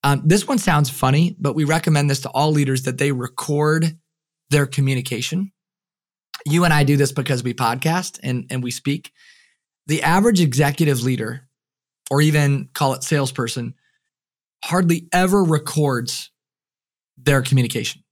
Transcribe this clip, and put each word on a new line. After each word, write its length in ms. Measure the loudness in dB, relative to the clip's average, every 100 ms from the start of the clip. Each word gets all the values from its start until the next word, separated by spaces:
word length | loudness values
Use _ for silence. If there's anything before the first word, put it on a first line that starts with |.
Um, 180 | 2 2 4
this 200 | 2 2
one 120 | -2
sounds 320 | 2 2 0
funny, 460 | 0 0 2 2 0
but 160 | -4 -2
we 80 |
recommend 460 | 0 0 2 2 2
this 100 | -2
to 80 | -4
all 220 | -2 2
leaders, 320 | 2 2 0
that 140 | -4 -2
they 160 | -2
record 840 | -2 -6 -8 -4 0 2 2 0 -4 _ _ _ _ _
their 160 | 0 2
communication. 880 | 0 0 -2 -4 -6 -4 -4 -6 _ _ _ _ _ _ _ _ -12 -2
You 200 | 2 4
and 80 |
I 100 | 4
do 140 | 4 2
this 160 | 2
because 280 | -2 -4 -4
we 120 | -4
podcast 680 | -2 -2 0 -2 -2 -6 -10
and, 240 | -6 -6 -6
and 120 | -6
we 80 | -6
speak. 420 | -6 -6 -6 -10 _ -20 _ _ _ _ _ -6
The 160 | -2
average 380 | 2 4 4 4
executive 600 | 2 2 0 2 0 2
leader, 440 | -2 -4 -6 -10 _ _ _ _ _ _ -2
or 100 | 2
even 480 | 2 4 2 0 -4
call 200 | -2 -2
it 100 | -2
salesperson, 720 | -2 -2 -2 -4 -6 -6 -10 -12 _ _ _ _ _ _ _ _
hardly 440 | -4 0 2 0 0
ever 280 | 0 2 2
records 880 | 2 0 0 -2 0 -2 -4 -10 -12 _ _ _ _ _ _ _ _ _
their 240 | 2 2
communication. 600 | 4 2 2 -2 -6 -10 _